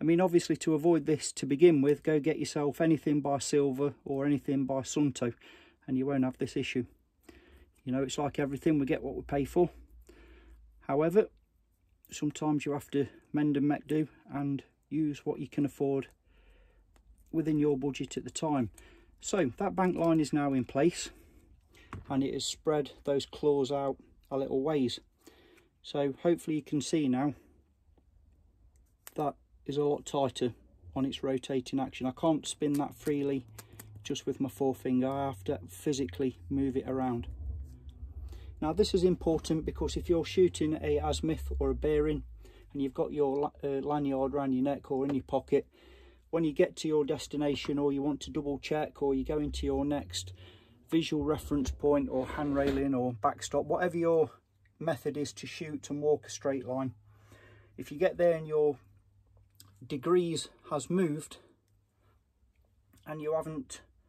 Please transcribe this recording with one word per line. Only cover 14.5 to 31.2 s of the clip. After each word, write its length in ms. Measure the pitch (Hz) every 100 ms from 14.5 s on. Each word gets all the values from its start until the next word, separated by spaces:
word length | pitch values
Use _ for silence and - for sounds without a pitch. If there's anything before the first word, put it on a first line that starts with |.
| 139 - _ _
use 380 | 147 151 139 151
what 140 | -
you 80 | 123
can 180 | - 143
afford 400 | - 139 139 - _ _ _ _ - - _ _ _ - - -
within 260 | 160 160 151
your 180 | 147 135
budget 400 | 139 131 135 131
at 80 |
the 60 | 123
time. 400 | - 160 139 113 - - - - _
So 300 | - 196 135 -
that 180 | 196 180
bank 200 | 185 156
line 240 | 165 160
is 120 | 143
now 200 | 147 143
in 120 | 135
place, 460 | 120 135 165 - - - - - - - _ - - - -
and 140 | 135
it 100 | 139
has 120 | 139
spread 480 | - - 160 151 131 -
those 220 | - 139 -
claws 440 | - 151 143 131
out 260 | 143 139 131 - _ _
a 80 | 135
little 240 | 139 135
ways. 380 | 147 151 120 - - _ - - - - _ _
So 320 | - 147 143 131
hopefully 340 | 175 170 - 156
you 60 |
can 180 | - 151
see 280 | - 170 139
now 260 | 127 147 - - _ _ _ _ _ _ _ _ _ _ _ - _ _ _ -
that 200 | - 147 - _ -
is 120 | - 139
a 80 |
lot 200 | 147 131
tighter 480 | - 147 131 - 123 - - - -
on 100 | 139
its 180 | 135 -